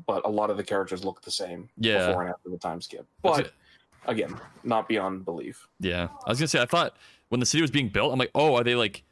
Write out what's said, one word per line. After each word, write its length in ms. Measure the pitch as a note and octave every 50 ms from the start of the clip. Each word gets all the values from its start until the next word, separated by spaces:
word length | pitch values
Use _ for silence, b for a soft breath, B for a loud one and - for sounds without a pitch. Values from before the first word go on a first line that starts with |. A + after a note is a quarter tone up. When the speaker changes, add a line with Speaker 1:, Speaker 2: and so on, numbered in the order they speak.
| E3
Speaker 1:
but 180 | - G2+ - -
a 40 | G#2+
lot 220 | G#2+ G#2+ G#2+ G#2+
of 60 | G2+
the 60 | G2+ G2+
characters 400 | - G#2 G2 F#2+ F#2 F#2+ F2+ F#2+
look 180 | F#2+ F2+ -
the 80 | - -
same 380 | - - G2 F2+ F2 E2+ F#2+ - - -
Speaker 2:
Yeah. 280 | A2 A2+ G#2+ G2 F2+ F2+
Speaker 1:
before 140 | F2+ F2+
and 80 | F2+ F2
after 200 | F2 - - F2+
the 80 | F#2 F2
time 220 | - E2+ E2 F2
skip. 260 | - - - - - _ _ _
Speaker 2:
That's 140 | - F#3 D#3+ C#3+
Speaker 1:
But 80 | -
Speaker 2:
it. 60 | - - _ b b b b b b _ - -
Speaker 1:
again, 320 | - A#2 A2 - - G2 - - - - - -
not 220 | A#2+ A2+ A2 G#2+ -
beyond 360 | A2+ G#2 F#2+ F#2+ F#2+ F#2+ F#2
belief. 420 | F#2+ - - - - - - - _ _ -
Speaker 2:
Yeah. 280 | F2+ F#2 E2+ F2 F2 E2+ - - -
I 40 | -
was 80 | A2+ B2+
gonna 100 | D#3+ D#3
say, 120 | - C#3
I 60 | A#2+
thought 280 | - - E3+ D#3+ - - B B B B B B B
when 100 | A2+ B2+
the 60 | B2
city 160 | - - D#3
was 80 | E3 C3+
being 180 | B2 D3 C3 G#2
built, 240 | G2+ G2+ A2+ D3
I'm 60 | B2 C3
like, 120 | B2 - -
"Oh, 200 | - D3 D#3 C3
are 100 | A#2+ A#2+
they, 100 | A#2+ B2
like, 280 | A#2+ A2+ G2+ G2+ - - _